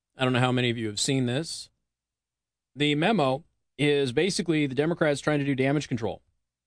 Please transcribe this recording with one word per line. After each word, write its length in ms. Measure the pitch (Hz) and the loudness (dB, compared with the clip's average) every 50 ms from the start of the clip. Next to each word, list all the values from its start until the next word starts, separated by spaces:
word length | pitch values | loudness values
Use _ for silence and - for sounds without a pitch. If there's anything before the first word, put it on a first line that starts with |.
| _ _ _ | _ _ _
I 100 | - 131 | -2 0
don't 80 | 127 127 | 2 2
know 60 | 123 | 2
how 120 | 127 127 | 2 2
many 180 | 123 123 123 120 | 2 2 0 0
of 80 | 117 | -2
you 80 | 120 110 | -2 -4
have 140 | 107 104 - | -6 -4 -4
seen 260 | - 147 135 135 123 | -2 0 0 0 0
this. 460 | 120 123 143 165 - - - - - _ _ _ _ _ _ _ _ _ _ _ _ _ _ _ _ _ _ _ _ - | -2 -2 -4 -6 -8 -10 -14 -16 -18 _ _ _ _ _ _ _ _ _ _ _ _ _ _ _ _ _ _ _ _ -4
The 180 | 131 147 147 147 | -2 0 0 2
memo 520 | 151 165 208 233 175 139 131 131 - - _ _ _ _ _ _ - | 2 2 2 2 2 2 2 0 -2 -6 _ _ _ _ _ _ 0
is 320 | 143 147 147 143 139 123 | 0 2 2 2 0 0
basically 560 | 117 151 170 202 - - - 170 156 151 147 | 0 0 0 0 -2 -2 -2 0 0 0 0
the 80 | 135 127 | 0 0
Democrats 460 | 135 151 170 170 - 165 151 143 135 | 0 0 0 0 0 0 0 0 0
trying 180 | - 151 151 143 | 0 0 0 0
to 60 | 139 | 0
do 100 | 143 139 | 0 0
damage 320 | 123 131 135 147 151 - | 2 2 2 2 0 -2
control. 340 | - 131 110 117 92 80 - _ _ _ _ _ _ _ _ _ | -4 -4 -4 -4 -4 -6 -8 _ _ _ _ _ _ _ _ _